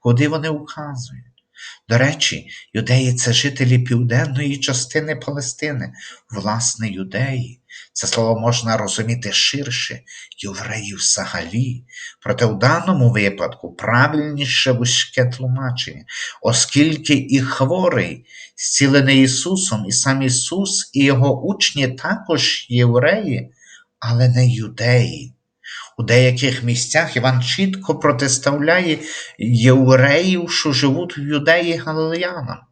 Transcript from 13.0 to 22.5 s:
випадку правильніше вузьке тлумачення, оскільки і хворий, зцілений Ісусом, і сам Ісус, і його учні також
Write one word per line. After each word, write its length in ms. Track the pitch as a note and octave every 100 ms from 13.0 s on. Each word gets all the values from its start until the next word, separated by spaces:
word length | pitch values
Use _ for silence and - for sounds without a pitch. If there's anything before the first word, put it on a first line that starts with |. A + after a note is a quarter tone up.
| A#2+
випадку 600 | G#2+ G2 - E2+ - -
правильніше 1000 | - G#2 A#2+ C#3+ D3+ D3+ C#3+ C#3 - C3
вузьке 540 | A#2+ B2 - - - B2
тлумачення, 800 | B2 C3 B2+ C3 B2 - - - - - -
оскільки 720 | - A#2 - C#3+ D3+ D3+ - C#3+ C3
і 100 | C3+
хворий, 840 | B2 - C3+ F3+ F3+ C3 F2 D2 _ - - -
зцілений 680 | - - C#3 C#3 C3 C3+
Ісусом, 640 | C3+ B2+ F3 F#3+ F#3+ A2 F#2+
і 40 |
сам 300 | - - C3+
Ісус, 680 | C3+ B2 - F3 G3 - -
і 120 | C#3
його 380 | C#3 C3 C#3 C3
учні 460 | F3+ G3 - - C3
також 800 | B2+ D#3+ A3 - D#3 -